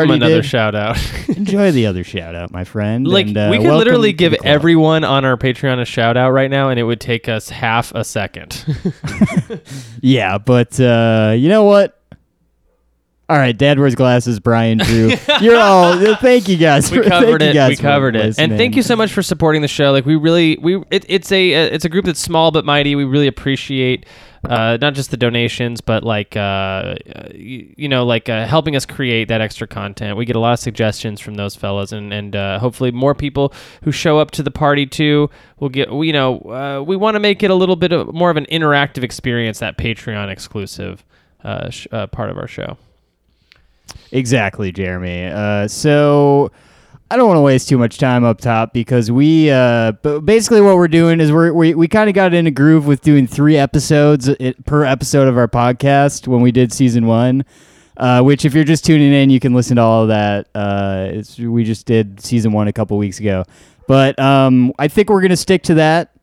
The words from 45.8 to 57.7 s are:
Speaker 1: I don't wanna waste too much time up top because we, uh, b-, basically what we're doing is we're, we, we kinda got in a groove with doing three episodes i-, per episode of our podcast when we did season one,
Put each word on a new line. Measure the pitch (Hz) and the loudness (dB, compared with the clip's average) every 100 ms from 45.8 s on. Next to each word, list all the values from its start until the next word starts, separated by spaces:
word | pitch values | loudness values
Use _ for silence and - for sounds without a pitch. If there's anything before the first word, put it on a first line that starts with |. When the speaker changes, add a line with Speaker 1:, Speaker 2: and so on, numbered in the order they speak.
| 151 147 147 143 143 139 143 - _ _ _ - _ | 0 2 4 4 4 2 0 -6 _ _ _ -20 _
Speaker 1:
I | 233 | 2
don't | 233 | 4
wanna | 165 | 4
waste | 139 131 - | 4 2 2
too | 131 | 0
much | 117 - | 0 -2
time | 135 123 | 0 2
up | 120 110 | 0 0
top | 120 113 113 | -2 -2 -2
because | 120 113 123 110 | -6 -2 -2 0
we, | 123 151 160 156 | 2 2 4 4
uh, | 131 123 117 113 104 | 4 2 2 0 -2
b-, | 147 151 | -4 -2
basically | 156 220 202 220 | 2 2 4 4
what | 202 180 | 6 6
we're | 170 | 4
doing | 165 170 165 | 4 4 4
is | 151 | 2
we're, | 160 170 | 4 2
we, | 165 165 | 2 2
we | 160 170 | 2 2
kinda | 214 214 | 2 2
got | 196 185 | 2 2
in | 170 165 | 2 0
a | |
groove | 131 147 160 147 | 2 4 4 2
with | 139 | 0
doing | 156 143 123 | 4 4 2
three | - 147 151 | 0 2 2
episodes | 139 151 - 147 147 147 127 | 2 -2 0 2 4 2 0
i-, | 139 131 - - | -2 -4 -6 -4
per | 147 | 0
episode | 139 135 - 143 135 | 0 -2 0 2 2
of | 120 | 2
our | 117 | 0
podcast | 120 120 123 139 139 143 - 127 | 0 0 0 2 2 2 -2 -2
when | 123 | 2
we | 123 | 2
did | 123 120 | 2 0
season | - 127 120 113 | 2 0 2 2
one, | 113 127 131 - _ _ | 2 2 -2 -4 _ _